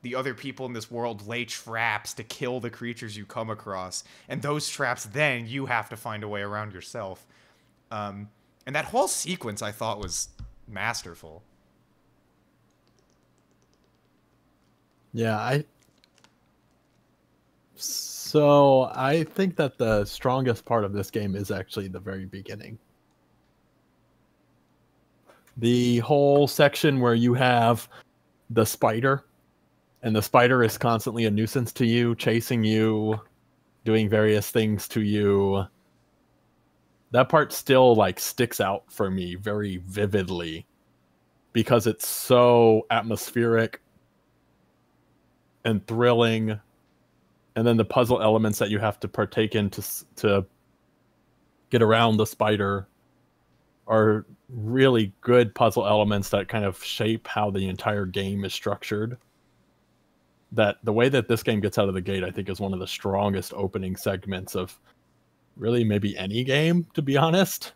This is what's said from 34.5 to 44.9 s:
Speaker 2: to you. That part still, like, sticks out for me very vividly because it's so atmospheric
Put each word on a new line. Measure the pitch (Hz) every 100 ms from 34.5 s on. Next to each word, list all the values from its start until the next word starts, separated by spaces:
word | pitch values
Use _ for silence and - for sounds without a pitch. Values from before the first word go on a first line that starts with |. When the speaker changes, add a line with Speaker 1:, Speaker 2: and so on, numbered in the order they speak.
| 120 110 104 -
Speaker 2:
to | 113
you. | 104 104 101 101 98 98 95 _ _ _ _ _ _ _ _ _ _ _ _ _ _
That | 120 127
part | 160 143
still, | - - 131 127 113
like, | 98 -
sticks | - - 120 -
out | 98 101 _
for | - 98
me | 95 90 92
very | 104 104 104 90 90
vividly | 98 101 101 92 90 85 80 - _ _ _ _ _ _ _ _
because | 117 110 120 110
it's | - -
so | - - 123 123 120 117 110 -
atmospheric | 117 113 104 - 123 117 113 113 - _ _ _ _ _ _ _ _ _ _ _